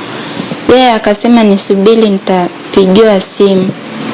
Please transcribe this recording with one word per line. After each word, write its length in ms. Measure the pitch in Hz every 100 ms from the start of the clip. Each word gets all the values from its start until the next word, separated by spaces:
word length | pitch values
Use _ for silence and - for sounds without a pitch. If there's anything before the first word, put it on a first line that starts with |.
| - - - - - - -
Yeye 200 | 247 254
akasema 500 | 214 214 208 240 240
nisubiri 640 | 214 196 - 196 196 226 220
nitapigiwa 1080 | 190 - 185 175 - - 208 190 190 220 190
simu. 500 | - - 202 190 190 - - - -